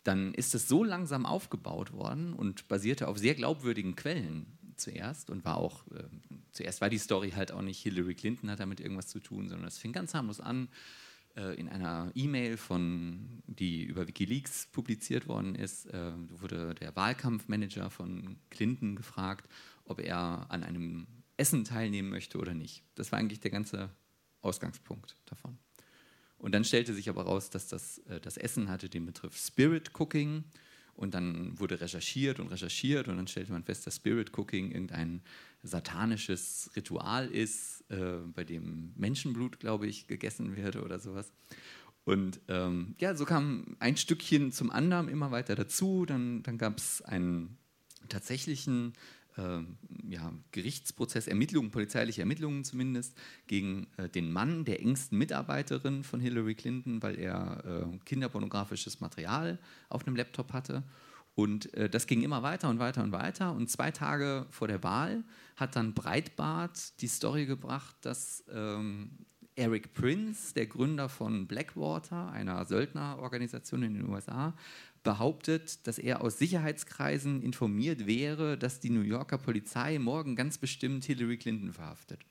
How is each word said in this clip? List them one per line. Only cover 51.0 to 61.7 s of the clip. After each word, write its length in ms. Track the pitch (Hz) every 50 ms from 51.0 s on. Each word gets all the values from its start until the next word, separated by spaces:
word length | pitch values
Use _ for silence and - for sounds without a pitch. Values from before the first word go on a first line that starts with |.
| 120 - - 117 107
Ermittlungen, 440 | - 101 104 113 - 202 151 117 104
polizeiliche 520 | 110 117 104 104 - 120 113 113 107 -
Ermittlungen 420 | 87 101 151 156 156 151 143 139 135
zumindest, 500 | - - 127 131 131 127 120 123 - - - - - - - _
gegen, 420 | - 101 98 98 98 95 98 92 - - -
äh, 100 | 92 85
den 240 | - 90 85 80
Mann 320 | 82 92 110 147 170 165 156
der 160 | - 104 -
engsten 380 | - 117 135 135 - - - 101
Mitarbeiterin 840 | 139 - - 135 135 147 139 143 143 - 139 127 139 139 139 139 139
von 160 | - - 120
Hillary 340 | 127 123 120 117 110 110 107
Clinton, 480 | - - 117 127 127 123 131 117 113
weil 160 | 104 104 95 -
er, 440 | 85 92 92 92 95 92 - - - 92 87 85 87 85
äh, 60 | 87 95 -
kinderpornografisches 920 | - 143 139 131 120 - 104 104 98 98 101 101 101 101 - - 104 - -
Material 580 | 90 - - - 80 90 113 147 165 170 180 175 - - - - - _
auf 160 | - 123 -
einem 100 | 139 127
Laptop 380 | 117 127 - - - 127 - -
hatte. 300 | 127 131 - 135 135 135 135 - - - - - - - _ _
Und, 400 | - 107 104 104 104 - -